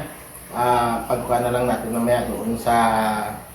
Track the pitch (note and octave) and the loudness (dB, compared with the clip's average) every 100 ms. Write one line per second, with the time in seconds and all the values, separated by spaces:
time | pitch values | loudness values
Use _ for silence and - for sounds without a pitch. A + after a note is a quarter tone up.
0 | - - - - - A#2 B2 A#2+ A#2+ A#2 | -6 -14 -18 -18 -8 0 4 4 2 0
1 | - B2+ - A#2+ B2 B2 B2 - A2 A#2 | -2 -2 0 0 2 0 0 0 -2 0
2 | A#2+ B2 A2+ - A2 A#2 B2 A#2 A2+ A2 | 2 2 0 -4 -4 -2 2 4 4 2
3 | A2 G#2+ G#2+ - - | 0 -2 -4 -8 -14